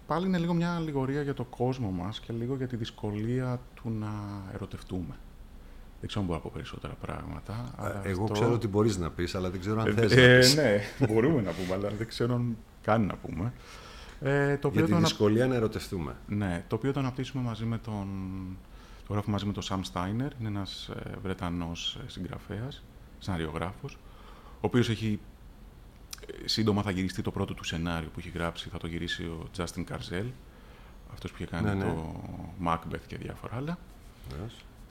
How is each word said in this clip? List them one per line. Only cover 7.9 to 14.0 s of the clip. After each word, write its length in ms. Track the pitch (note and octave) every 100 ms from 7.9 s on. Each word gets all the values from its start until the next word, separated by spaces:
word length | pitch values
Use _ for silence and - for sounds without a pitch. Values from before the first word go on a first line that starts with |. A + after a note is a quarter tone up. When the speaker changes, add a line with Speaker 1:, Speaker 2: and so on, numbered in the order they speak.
| G2+ G2
Speaker 2:
εγώ 160 | F#2
Speaker 1:
αυτό 120 | G#2+
Speaker 2:
ξέρω 180 | G#2 A2+
ότι 140 | A#2 G#2+
μπορείς 280 | G2 A2+ F#2+
να 120 | D#2+
πεις, 240 | D#2+ E2+
αλλά 160 | G2 F#2
δεν 100 | F#2
ξέρω 200 | F2+ G#2+
αν 60 | G#2+
Speaker 1:
Ε, 60 |
Speaker 2:
θες 200 | G#2 A2 B2+
Speaker 1:
ε, 160 | B2
Speaker 2:
να 60 | B2+
πεις. 160 | B2+
Speaker 1:
ναι, 260 | D3 C3 G2+ G#2+ - B2
μπορούμε 300 | A2 B2+ D#3
να 80 | F#2+
πούμε, 220 | E2+ F2+
αλλά 140 | F#2+ G2+ G#2
δεν 80 | A2+
ξέρω 260 | - A#2+
αν 220 | A#2+ A#2+ A2 - -
κάνει 240 | - A2 G2+
να 100 | -
πούμε. 360 | - - G#2 - - - - -